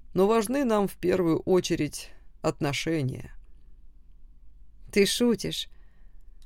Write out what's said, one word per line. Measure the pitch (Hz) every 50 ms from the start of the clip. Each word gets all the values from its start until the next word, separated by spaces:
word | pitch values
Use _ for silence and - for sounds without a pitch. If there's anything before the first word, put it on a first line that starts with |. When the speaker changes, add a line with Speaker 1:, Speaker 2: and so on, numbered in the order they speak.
| - -
Speaker 1:
но | - 175 190
важны | 202 226 233 208 226 254 285 285
нам | 233 220 208 202
в | 190 -
первую | - - 180 190 185 175 165 160 -
очередь | - 165 185 180 175 - 175 151 151 147 - - - - - - - - - -
отношения. | - 156 - - 160 143 139 - - 160 165 156 135 131 - - - - - - - - - - - - - - - - - - - - - - - - - - - - - - - - - - - -
Speaker 2:
Ты | - 202 196
шутишь? | 190 - - 240 240 226 - - 165 160 - - - - - - - - - - - - - - - - - -